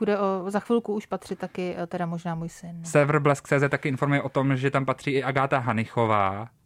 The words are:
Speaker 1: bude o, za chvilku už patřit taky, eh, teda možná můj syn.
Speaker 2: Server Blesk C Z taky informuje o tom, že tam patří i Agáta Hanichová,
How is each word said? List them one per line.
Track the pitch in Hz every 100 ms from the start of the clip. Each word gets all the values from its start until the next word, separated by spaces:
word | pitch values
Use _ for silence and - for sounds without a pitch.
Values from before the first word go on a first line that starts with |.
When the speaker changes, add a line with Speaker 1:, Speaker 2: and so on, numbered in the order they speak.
Speaker 1:
bude | 214 202
o, | 196 190 180
za | 202
chvilku | - 233 226
už | 214 -
patřit | 190 - 190
taky, | 185 - 180 175
eh, | 170
teda | 180 170
možná | 170 175 165
můj | 165
syn. | - 170 170
Speaker 2:
Server | 165 156 143 151
Blesk | 143 139 -
C | 143
Z | 139
taky | 139 156
informuje | 127 143 143
o | 135
tom, | 143 135 135
že | 135
tam | 135 135
patří | 127 -
i | 135
Agáta | 127 139 135 139
Hanichová, | 120 110 107 - 113 107 98 98 113 _